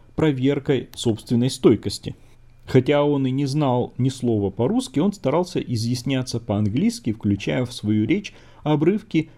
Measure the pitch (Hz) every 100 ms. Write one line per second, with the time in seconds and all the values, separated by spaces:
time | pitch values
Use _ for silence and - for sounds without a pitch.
0 | - - 156 131 131 143 135 131 - -
1 | 120 107 - 117 123 - - 107 104 -
2 | - - - - - - - 131 127 143
3 | 147 143 131 131 143 147 139 123 117 -
4 | 131 - 123 110 98 - 123 233 - 139
5 | 196 196 131 160 180 147 - 113 117 127
6 | 139 135 131 117 107 104 104 117 220 -
7 | 127 104 104 98 - 147 123 - 104 107
8 | 113 190 208 - - - 151 151 160 208
9 | - 160 160